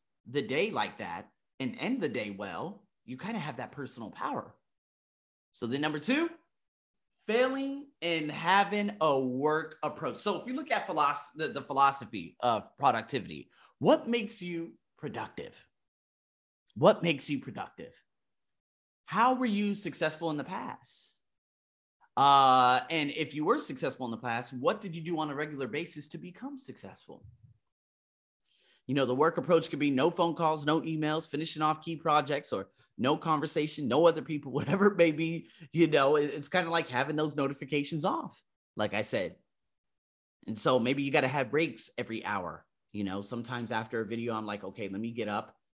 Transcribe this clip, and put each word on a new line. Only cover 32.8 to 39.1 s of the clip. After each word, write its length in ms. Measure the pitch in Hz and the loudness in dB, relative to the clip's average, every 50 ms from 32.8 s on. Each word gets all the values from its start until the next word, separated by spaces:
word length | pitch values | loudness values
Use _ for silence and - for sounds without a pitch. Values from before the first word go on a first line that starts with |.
| _ _ _ - | _ _ _ 0
no 200 | 113 135 156 151 | 2 2 2 2
conversation, 680 | - 160 156 147 151 151 - 160 151 156 - 151 147 | 2 0 0 0 0 0 0 -2 -2 -2 -2 -4 -2
no 220 | 117 120 147 170 165 | 2 4 8 8 8
other 140 | 160 156 | 6 4
people, 300 | - - 156 147 - 135 | -2 -6 -6 -6 -6 -4
<laughs> 20 | 123 | -4
whatever 340 | 143 - - 190 190 208 202 | -4 0 0 2 4 4 6
it 100 | 202 175 | 6 6
may 140 | 170 165 | 6 4
be. 380 | 151 143 165 165 165 165 - - - - 160 - - | 4 2 -2 -4 -4 -6 -8 -12 -20 -20 -14 -4 2
You 140 | 160 165 156 | 4 4 6
know, 280 | 151 147 139 139 151 | 6 6 6 6 6
it, 160 | 151 147 147 147 | 4 2 2 -2
it's 140 | 156 139 - | -6 -6 -2
kinda 220 | - 180 175 165 | 0 0 0 2
like 180 | 170 165 156 - | 0 0 0 0
having 300 | 127 123 135 147 156 151 | 0 0 0 0 0 0
those 180 | 156 151 143 | 0 0 0
notifications 680 | 147 139 139 143 - 147 131 156 147 143 - 170 151 147 | 0 -2 -2 -2 -6 -6 -4 -2 -2 -2 -2 -4 -2 -2
off, 360 | 196 - 339 - - - _ _ _ _ _ _ _ - - | -2 -2 -2 -6 -8 -12 _ _ _ _ _ _ _ -4 -2
like 160 | 107 104 101 | -2 -2 0
I 80 | 107 | -2
said. 340 | 110 - | -4 -2